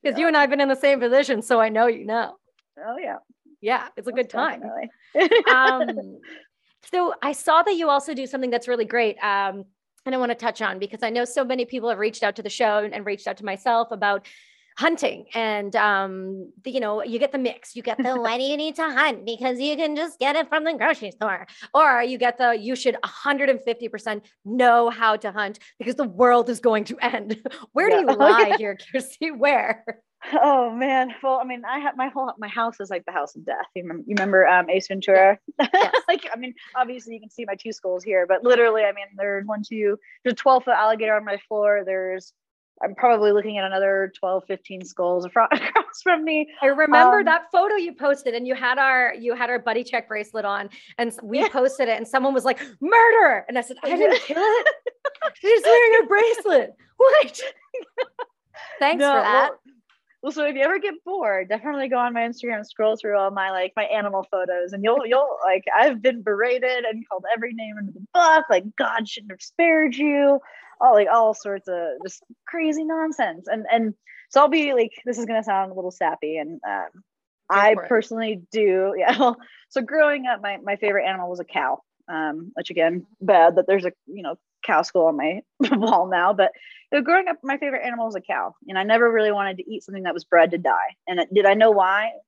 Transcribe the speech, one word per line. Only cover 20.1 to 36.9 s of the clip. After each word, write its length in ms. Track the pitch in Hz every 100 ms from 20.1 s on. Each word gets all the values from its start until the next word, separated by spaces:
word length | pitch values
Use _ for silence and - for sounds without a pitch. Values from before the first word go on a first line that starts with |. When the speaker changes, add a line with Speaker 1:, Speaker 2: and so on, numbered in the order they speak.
| -
Speaker 1:
get 180 | 269 294
it 100 | 311
from 160 | 311
the 100 | 311
grocery 380 | 302 277 311 208
store," 340 | - 214 180 185 - -
or 280 | 269 302 247
you 160 | 240 254
get 200 | 247 240
the 180 | 247 226
"You 180 | 208 262
should 180 | 262 247
a 40 | -
hundred 420 | - 285 277 277
and 120 | 262
fifty 280 | 233 233 233
percent 340 | 220 220 208 _ _ 196
know 440 | 247 247 233 233
how 280 | 226 226 214
to 120 | 214
hunt 280 | 202 202 214 - _
because 180 | 233 254
the 100 | 254
world 420 | 180 247 240 233
is 120 | 233
going 240 | 240 214 208
to 120 | 262
end." 460 | 240 240 208 220 - -
<laughs> 120 | -
Where 160 | 269 392
do 60 | 415
Speaker 2:
Yeah. 40 |
Speaker 1:
you 60 | 339
Speaker 2:
<laughs> 40 |
Oh, 40 | 233
Speaker 1:
lie 320 | 285 440 415
Speaker 2:
yeah. 60 | -
Speaker 1:
here, 200 | 208 196 -
Kirsty? 380 | 262 254 - 320
Where? 520 | 277 277 262 208 - - 226 _ _ - 302
Speaker 2:
Oh 300 | 277 277 240
man. 420 | 226 262 262 254 233
Well, 180 | 269 262
I 20 |
mean, 200 | 254 247 233
I 140 | 269
have 180 | 285 254
my 100 | 262
whole, 240 | 277 269 -
my 100 | 208
house 320 | 233 233 226
is 100 | 196
like 140 | 185 -
the 60 |
house 240 | 170 147 -
of 100 | 165
death. 200 | 127 185 185
You 80 |
remem-, 200 | 175 165 -
you 80 | 202
remember, 300 | 196 190 180
um, 220 | 180 175
Ace 180 | 185 -
Ventura? 500 | 196 190 190 190 202 - -
Speaker 1:
Yes. 340 | 285 370 392 494
Speaker 2:
<laughs> 80 | -
Like, 200 | 349 -
I 40 | 226
mean, 140 | 254 240 - 262
obviously 380 | 247